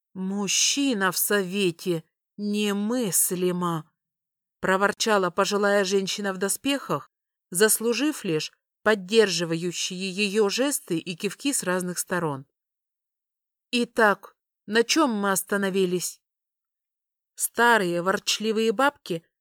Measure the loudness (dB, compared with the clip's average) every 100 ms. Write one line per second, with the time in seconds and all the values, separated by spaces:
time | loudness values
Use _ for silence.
0 | _ -10 -6 -4 -2 0 0 2 0 2
1 | 0 0 0 0 0 0 0 0 -2 -4
2 | -4 _ _ -8 -4 0 0 0 -2 -2
3 | 0 0 0 0 -2 0 -2 -4 -8 _
4 | _ _ _ _ _ _ -2 2 2 0
5 | 2 2 2 0 0 2 2 2 2 0
6 | 0 -4 -6 -4 -4 -2 -2 -4 -2 -4
7 | -6 _ _ _ _ 2 4 4 0 0
8 | -2 -2 -2 -2 -4 -12 _ _ 0 0
9 | 2 4 4 2 -2 -2 -4 -4 -6 -6
10 | -6 -2 -2 2 0 2 -2 -2 -4 -6
11 | -4 -6 -6 -6 -4 -4 -2 -4 -4 -8
12 | -6 -4 -2 -6 -10 _ _ _ _ _
13 | _ _ _ _ _ _ _ -4 -2 2
14 | 4 2 -4 _ _ _ -2 0 2 2
15 | 2 2 0 0 -2 -2 0 2 2 0
16 | -4 -10 _ _ _ _ _ _ _ _
17 | _ _ _ -8 -6 2 4 4 4 0
18 | 0 0 -2 -2 -2 0 0 2 0 0
19 | -8 -8 -10 _